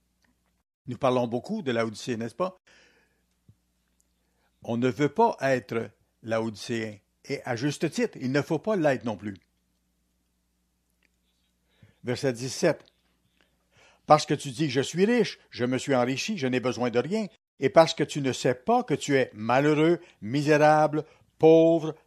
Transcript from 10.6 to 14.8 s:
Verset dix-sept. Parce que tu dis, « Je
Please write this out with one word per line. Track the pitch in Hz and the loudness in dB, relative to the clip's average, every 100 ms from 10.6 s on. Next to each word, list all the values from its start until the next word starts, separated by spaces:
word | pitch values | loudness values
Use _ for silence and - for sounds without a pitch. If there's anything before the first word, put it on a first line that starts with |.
| _ _ _ _ _ _ _ _ _ _ _ _ 107 _ | _ _ _ _ _ _ _ _ _ _ _ _ -20 _
Verset | 117 120 139 | -8 -4 -4
dix-sept. | 117 131 - 170 - _ _ _ _ _ _ _ _ _ _ _ _ - | -4 -8 -2 -2 -2 _ _ _ _ _ _ _ _ _ _ _ _ 2
Parce | 151 - | 4 4
que | |
tu | 147 143 | -4 -4
dis, « | 120 156 | -4 -2
Je | 123 | -2